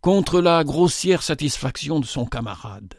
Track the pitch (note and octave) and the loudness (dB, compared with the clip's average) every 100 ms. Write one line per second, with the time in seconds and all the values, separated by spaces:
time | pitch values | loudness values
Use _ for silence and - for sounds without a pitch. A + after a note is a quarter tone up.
0 | F3 G3 F#3 F3+ F3 E3+ D3+ C#3+ F3 - | 4 4 4 2 4 4 2 2 2 2
1 | F3+ F3+ - D3+ D3 - C3+ - C#3+ D#3 | 0 0 0 -2 -2 -4 -6 -6 -4 -2
2 | C3 - A#2+ B2 A2+ G2 A2 G2+ G2+ | -2 -4 -6 -6 -8 -10 -14 -16 -18